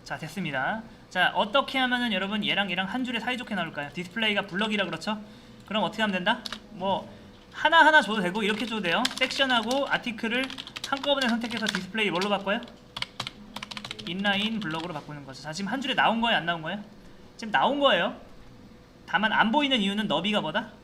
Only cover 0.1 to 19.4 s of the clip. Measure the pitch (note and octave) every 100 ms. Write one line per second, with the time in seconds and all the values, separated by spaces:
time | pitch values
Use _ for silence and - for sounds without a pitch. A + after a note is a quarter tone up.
0.1 | C#3+ D#3 G3+ D#3+ C3+ D3 G#3+ - - -
1.1 | F#3 E3+ F3 G#3 C#4 - C4+ B3+ B3 A#3+
2.1 | F#3+ G3 G#3+ D3+ E3+ G3+ F3 F#3+ B3+ B3+
3.1 | A#3 - A#3+ B3 G3 E3 D3 C#3+ F3+ F3+
4.1 | A3+ A3 G3+ G3 F3+ A3 G#3+ F3+ D#3+ -
5.1 | G#3+ - - - - - G#3 E3+ - G#3+
6.1 | F#3 F#3 A#3+ - - - F3 F#3+ F#3 -
7.1 | - - - - - D#4 E4 D4+ D#4 G3+
8.1 | G#3+ F3 G3+ G3+ G#3+ A#3 A3+ F3+ F3 B3+
9.1 | - C4 - C4+ A#3+ A3 C4+ C4+ - A#3+
10.1 | A3+ A3+ A#3+ C4+ - - - - C#4 C4+
11.1 | C#4 B3+ A#3 A#3 A#3+ G#3+ F#3 F3+ A3 G#3
12.1 | E3+ G3+ G3 G3 A3+ - - - - -
13.1 | - - - - - - - - - -
14.1 | F3+ G3+ G3 G#3+ A3+ D#3+ E3 E3+ D3 C#3+
15.1 | D3 C3+ C3 D3+ D#3 G3 C4 C4 F#3+ D3
16.1 | A3+ A#3 F3+ E3 E3+ D#3 G3+ - - -
17.1 | - - - A3 C3+ F3 C#4+ C#4 F#3 G3+
18.1 | - - - - - - - - - -
19.1 | F3 G#3+ C3+